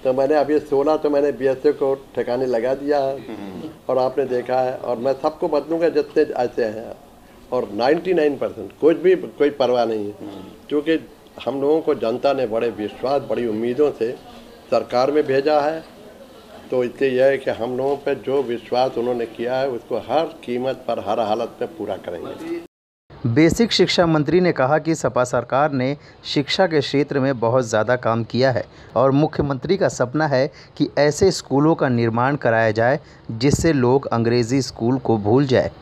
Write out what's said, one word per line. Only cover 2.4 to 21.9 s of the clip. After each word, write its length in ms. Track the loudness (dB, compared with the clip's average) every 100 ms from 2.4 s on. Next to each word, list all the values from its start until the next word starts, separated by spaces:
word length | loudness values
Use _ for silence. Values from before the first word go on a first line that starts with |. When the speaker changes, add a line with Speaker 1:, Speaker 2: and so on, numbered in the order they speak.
| 0
Speaker 1:
लगा 260 | 0 -2
दिया 240 | -2 0 0
है 520 | 0 -4 -10 -14 -12 -12 -14 -14 -4
और 100 | 0
आपने 260 | 0 0 -2
देखा 320 | -2 0 0
है, 160 | 0
और 220 | -4 -6 -4
मैं 140 | -2
सबको 340 | -2 -4 -4 -2
बदलूंगा 400 | -2 -2 0 0
जितने 320 | 0 0 0 0
ऐसे 300 | 0 -2 -2 -4
हैं, 260 | -4 -12 -16 -20 -20 -20 -20 -6
और 160 | -4 -4
नाइंटी 400 | -2 0 0 0
नाइन 220 | 0 0 0
परसेंट 340 | -6 -6 -14 0
कुछ 160 | 2 4
भी 180 | 2
कोई 360 | 2 -2 0 0
परवाह 320 | 2 0 2
नहीं 220 | 0 -2 -6
है, 240 | -10 -14 -14 -18 -20 -6
क्योंकि 300 | -4 0 -2 -4 -20 -20 -10
हम 160 | -6 -2
लोगों 200 | 0 2
को 140 | 0 -2
जनता 360 | -2 0 0
ने 140 | 0 -2
बड़े 220 | -2 -2
विश्वास, 500 | -4 -8 -4 -2 -2 -2
बड़ी 160 | -2 -2
उम्मीदों 420 | -2 -2 0 0
से 180 | 0 -4 -6 -16 -20 -20 -20 -2
सरकार 400 | -2 0 0 2
में 120 | 2
भेजा 360 | 2 0 2 2
है, 200 | 2 -4 -10 -20 -20 -20 -20 -20 -20 -20 -4
तो 120 | -2
इसलिए 260 | -2 0 0
यह 140 | 4
है 140 | 4 2
कि 120 | -2
हम 240 | -4 -4 -2
लोगों 180 | -2 -2
पर 240 | -2 -4 -2
जो 160 | -2
विश्वास 540 | 0 -4 -2 0 0 0
उन्होंने 280 | -2 -2 -4
किया 280 | -6 -4 -2
है 120 | -2
उसको 260 | -4 -6 -8
हर 300 | -2 -2 -2 -6
कीमत 400 | -8 -4 -4 -4 -6
पर, 160 | -6 -2
हर 140 | -2
हालत 360 | 0 -2 -4 -6
में 160 | -10 -8
पूरा 200 | -8